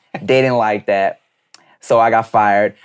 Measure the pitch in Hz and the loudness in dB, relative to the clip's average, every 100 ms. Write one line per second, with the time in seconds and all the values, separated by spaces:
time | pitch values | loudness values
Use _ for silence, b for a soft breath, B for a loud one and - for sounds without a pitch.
0 | _ - 104 131 131 123 110 104 104 98 | _ -10 -2 0 2 0 -2 -2 -2 -2
1 | 98 - _ _ _ - b b - 117 | -2 -6 _ _ _ -20 b b -2 0
2 | 113 113 110 113 104 101 104 - | 2 0 0 0 2 2 0 -4